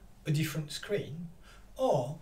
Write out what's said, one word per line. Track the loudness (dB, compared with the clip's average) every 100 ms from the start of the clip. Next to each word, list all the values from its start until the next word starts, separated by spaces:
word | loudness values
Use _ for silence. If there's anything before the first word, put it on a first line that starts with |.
| -16 -4 2
a |
different | 4 2 -2 -4
screen, | -6 -2 -2 -2 -6 -8 -12 -18 -18 -12 2
or | 4 4 2 -6